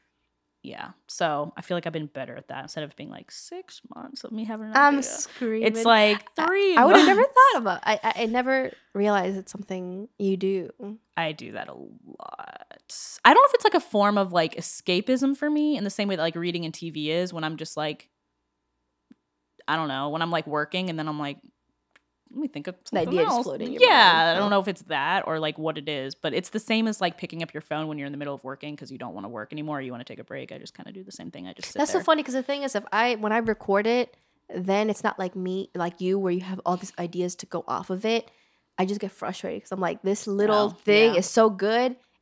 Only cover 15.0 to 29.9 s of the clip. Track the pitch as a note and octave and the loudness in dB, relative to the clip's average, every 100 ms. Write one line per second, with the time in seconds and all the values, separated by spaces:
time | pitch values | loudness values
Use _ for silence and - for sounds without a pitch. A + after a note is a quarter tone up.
15 | G#3+ B3+ C4+ C#4 D4 D4+ D4+ C#4+ G3+ - | 2 2 0 0 -2 0 0 0 -2 -2
16 | G3+ F#3 E3 E3+ F3 F3 D#3+ - E3 D3+ | -2 0 -2 -2 -4 -4 -6 -8 -10 -6
17 | D3+ E3+ F3+ E3+ D#3 D3+ D#3 D3+ D3+ D3+ | -2 -2 -2 -4 -6 -6 -8 -6 -6 -6
18 | _ _ _ _ _ _ _ _ _ _ | _ _ _ _ _ _ _ _ _ _
19 | _ _ _ _ _ _ - D#3 D#3 C3+ | _ _ _ _ _ _ -4 -2 -2 -4
20 | D3 D#3+ E3 E3+ D#3 D3 D3+ F3+ F#3 D#3+ | -4 -4 -2 -2 -2 -4 -4 -4 -4 -4
21 | D#3 D3+ C#3+ C#3 _ _ _ _ _ _ | -6 -6 -8 -10 _ _ _ _ _ _
22 | _ _ _ - D4 - E3 F3+ - G3+ | _ _ _ -10 -8 -8 -12 -14 -4 -2
23 | E3 - A4 A#3+ - C3+ B3 - B4 C#4+ | 2 2 2 2 -2 -6 -8 4 6 8
24 | F#3+ E3 E3 F3 G#3 G3+ F#3+ F3+ - D3 | 8 6 4 2 2 0 0 -6 -6 -4
25 | D3 F#3+ - D#3+ D#3 D#3 D#3+ D#3 C#3+ D3 | -2 -2 -2 -4 -4 -4 -6 -6 -8 -8
26 | C3+ - D#3+ D3 - A3 - A3 A3 G#3 | -8 -8 -4 -4 -4 -6 -2 0 0 -2
27 | F3+ - F3 E3 E3 D3+ - D3+ D#3 D3+ | -4 -4 -12 -10 -10 -12 -8 -6 -6 -8
28 | C#3 C#3+ C#3+ C3+ C3 C3+ D3 D3 C3 C3+ | -10 -10 -10 -10 -12 -14 -14 -14 -16 -14
29 | A#2+ F#2 G2 A#2 G#2+ D3+ D3+ C#3+ C3 | -14 -12 -12 -12 -10 -10 -8 -8 -8